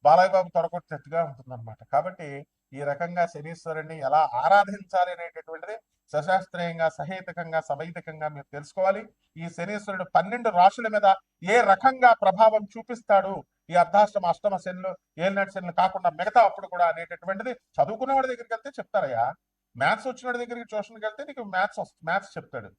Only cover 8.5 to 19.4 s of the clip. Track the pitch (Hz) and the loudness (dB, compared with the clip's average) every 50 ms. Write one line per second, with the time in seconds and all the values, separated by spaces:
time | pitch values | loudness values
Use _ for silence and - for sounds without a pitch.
8.5 | - 143 143 - _ 190 190 190 196 208 214 - _ _ _ _ _ 160 165 170 | -16 -16 -16 -12 _ 0 0 0 0 -2 -6 -16 _ _ _ _ _ -12 -12 -12
9.5 | - - 170 196 208 208 208 - 190 185 185 - - 165 170 196 226 240 233 226 | -8 -10 -8 -8 -8 -10 -8 -8 -8 -8 -8 2 2 2 2 2 -6 -2 -2 0
10.5 | 185 175 180 196 - - 226 220 208 208 202 190 190 - _ _ _ _ 165 185 | 4 6 6 6 4 2 -6 -2 -2 4 4 4 4 4 _ _ _ _ -2 4
11.5 | 214 247 226 196 190 190 - 269 262 254 254 240 226 - - 190 180 196 226 220 | 4 4 6 6 4 6 4 2 4 8 8 8 8 8 4 0 6 6 6 6
12.5 | 214 214 208 - _ 226 226 - 240 233 _ - 208 196 190 190 196 165 - _ | 6 4 -2 -4 _ -16 -10 -10 -12 -12 _ 4 4 4 4 2 -6 -8 -10 _
13.5 | _ _ _ - 165 175 170 170 170 202 214 208 _ 202 185 170 165 - - 208 | _ _ _ 0 2 2 2 4 6 4 4 4 _ -2 -2 -2 -2 0 -2 -4
14.5 | 196 175 - 185 180 185 185 - - _ _ _ _ 151 170 190 196 196 196 190 | -4 -2 -6 -8 -10 -8 -8 -10 -10 _ _ _ _ -4 -2 -2 0 0 -4 -4
15.5 | 196 196 185 180 165 - 180 185 - 190 180 175 151 156 180 214 - 247 220 190 | -6 -10 -10 -4 0 2 2 2 0 -2 -4 -4 -2 -2 -6 2 4 6 4 4
16.5 | - - 190 - 180 175 175 170 160 165 170 _ 175 - - 180 196 196 220 254 | 2 -4 -12 -10 0 0 0 0 0 -4 -10 _ -14 -12 -8 -8 -6 -6 -6 -10
17.5 | 240 _ _ _ _ - 143 175 220 214 262 269 269 269 262 262 247 240 233 _ | -10 _ _ _ _ -2 0 0 0 -8 -4 0 0 0 0 -2 -6 -10 -8 _
18.5 | 226 220 _ 269 _ - 202 _ - 202 170 135 123 113 120 139 - _ | -10 -10 _ -14 _ -14 -14 _ -2 -2 -2 -2 -2 -2 -2 -2 -4 _